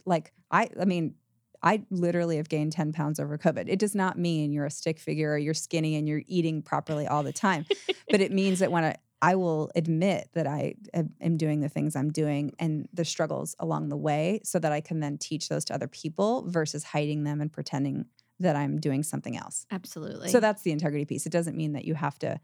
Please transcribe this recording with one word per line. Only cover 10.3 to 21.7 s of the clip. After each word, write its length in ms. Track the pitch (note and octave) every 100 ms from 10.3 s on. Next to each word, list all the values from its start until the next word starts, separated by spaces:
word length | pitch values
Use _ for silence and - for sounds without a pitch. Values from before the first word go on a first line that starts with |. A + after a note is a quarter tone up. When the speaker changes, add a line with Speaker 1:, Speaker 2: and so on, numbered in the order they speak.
Speaker 1:
that 120 | E3+ C#3+
I 300 | D3 - - -
am, 200 | E3+ D#3 -
am 160 | E3 E3
doing 240 | D#3 D3+
the 80 | C#3
things 260 | - D3 C#3+
I'm 160 | D3
doing 420 | D#3 D3+ C#3+ D3 -
and 300 | E3 D#3 -
the 120 | F3 D#3+
struggles 500 | - D#3+ C#3 E3+ -
along 280 | E3 D#3 D#3
the 60 | C#3+
way 440 | D3+ D3 E3 G#3
so 160 | - F#3
that 120 | D#3
I 80 | D3
can 180 | D#3 E3
then 180 | D3 D3
teach 300 | - D3+ -
those 160 | D3 -
to 80 |
other 140 | - -
people 560 | - D#3 D#3+ G3+ B3 -
versus 340 | E3+ D#3 D3
hiding 400 | - D3+ D3 D3+
them 160 | D3 D3
and 100 | D3+
pretending 540 | D#3 D3 C#3 C#3 C#3 - _ _ -
that 140 | F3+ C#3+
I'm 220 | C#3 D3+
doing 200 | D3+ C3+
something 340 | D3 - - A#2
else. 280 | - - -
Speaker 2:
Absolutely. 580 | F#3+ - - D#3 - -
Speaker 1:
So 120 | A#3+
that's 220 | G#3+ G#3
the 80 | F3+
integrity 340 | D#3 D#3+ D3 D3
piece. 200 | D3 E3
It 60 |
doesn't 240 | E3+ E3 -
mean 160 | D#3